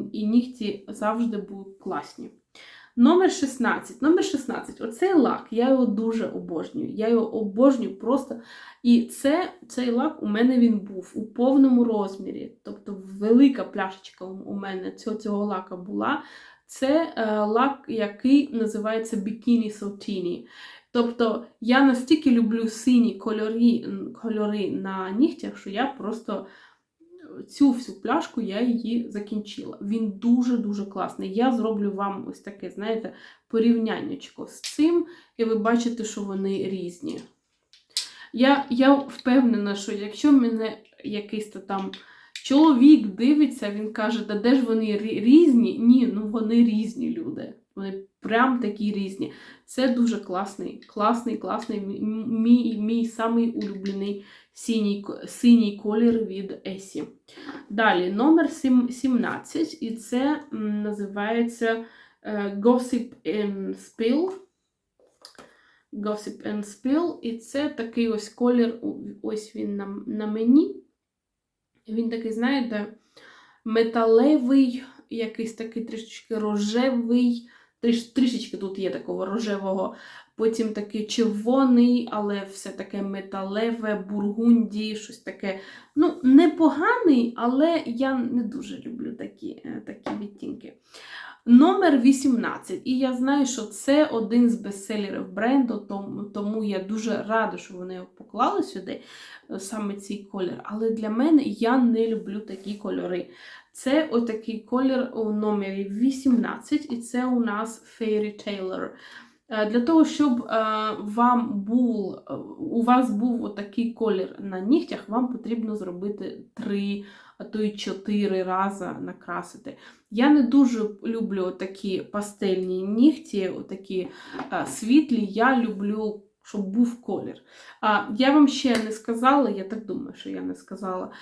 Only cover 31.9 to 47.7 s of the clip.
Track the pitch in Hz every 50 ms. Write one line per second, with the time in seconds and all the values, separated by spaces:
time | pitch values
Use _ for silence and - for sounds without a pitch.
31.9 | 190 196 202 202 196 190 - - - - - 202 202 - - 180 - 196 208 226
32.9 | 226 220 220 185 - - - - - _ _ _ - 226 220 233 233 226 226 220
33.9 | 185 - - - - - - - _ - - - - - - - - - 294 330
34.9 | 339 349 339 - - - - _ _ - 226 226 220 208 202 226 240 233 240 240
35.9 | 226 - 214 214 - 214 202 196 190 190 196 196 196 190 196 190 196 185 175 175
36.9 | 175 - - - - - - - _ _ _ _ _ _ _ _ _ _ _ _
37.9 | - - - - - - - - - 226 254 262 285 277 277 - 240 247 262 269
38.9 | 277 277 277 - - - - 254 247 269 247 233 214 202 202 202 202 202 - 226
39.9 | 214 196 208 208 - - - 302 285 262 240 226 226 220 220 214 214 - _ _
40.9 | _ _ - 208 208 208 208 - 226 208 208 - - 190 - - 196 196 190 190
41.9 | 190 - - - - - - _ - - - - 262 285 320 320 285 233 254 294
42.9 | 311 240 208 202 185 - 233 277 302 294 302 - - - 214 202 202 208 214 214
43.9 | - - 214 214 233 233 214 - 208 202 214 240 277 262 233 226 226 220 220 214
44.9 | 208 202 214 220 - - 208 240 277 320 349 302 247 233 202 185 - - 226 233
45.9 | 254 262 240 - 190 208 214 214 214 226 220 214 233 233 240 233 214 214 214 -
46.9 | - 180 165 156 - - - 127 - - - - - _ _ _